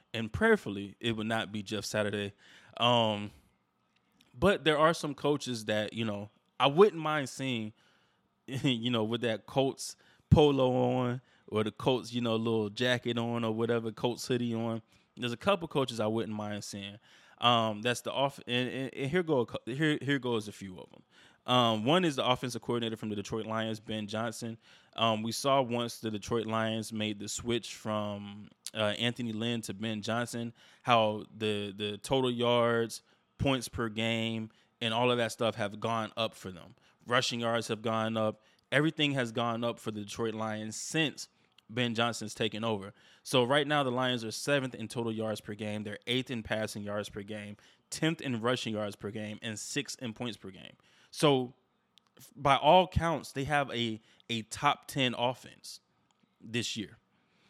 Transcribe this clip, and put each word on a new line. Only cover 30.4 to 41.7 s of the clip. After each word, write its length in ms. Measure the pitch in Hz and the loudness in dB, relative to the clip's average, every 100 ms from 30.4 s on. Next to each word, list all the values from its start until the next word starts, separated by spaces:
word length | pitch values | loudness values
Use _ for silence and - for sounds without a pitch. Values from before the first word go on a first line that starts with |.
| 117 - - - | -8 -10 -20 -12
how 420 | - 117 110 107 98 107 | 4 4 4 0 -10 -4
the, 360 | 110 104 101 98 | -2 -2 -4 -6
the 220 | 104 104 | -6 -6
total 340 | - 135 127 | 0 2 2
yards, 720 | 120 120 120 117 117 117 - _ _ _ _ | 2 4 4 4 2 0 -6 _ _ _ _
points 300 | 139 135 117 | 0 0 -2
per 200 | - 117 | -4 -4
game, 640 | 107 113 113 113 113 110 _ _ _ | 0 0 0 -2 -4 -8 _ _ _
and 120 | 117 | -2
all 180 | 113 123 | 2 4
of 80 | 123 | 4
that 120 | 113 | 0
stuff 240 | - 117 | 0 0
have 240 | 117 104 107 | 0 -4 -4
gone 320 | 113 113 107 - | -2 -2 -4 -4
up 180 | 110 | -4
for 160 | - 95 | -4 -14
them. 240 | 90 - - _ _ - | -14 -18 -20 _ _ 0
Rushing 340 | 123 123 120 | 2 2 -2
yards 280 | 117 117 110 | 0 0 -2
have 120 | 110 | -4
gone 360 | 113 110 110 113 | -2 0 0 2
up. 240 | 110 107 _ _ _ | 0 -2 _ _ _
Everything 400 | 131 156 160 147 | 2 2 2 0
has 180 | 139 120 | 2 -2
gone 320 | 110 117 117 | -2 -2 0
up 160 | 117 113 | -2 -4
for 140 | - | -8
the 80 | 107 | -8
Detroit 340 | 104 - 113 | -10 -4 -4
Lions 400 | 107 110 107 110 | -2 -6 -6 -8
since 540 | 107 - 160 151 - - _ _ _ _ | -8 -4 0 0 -2 -14 _ _ _ _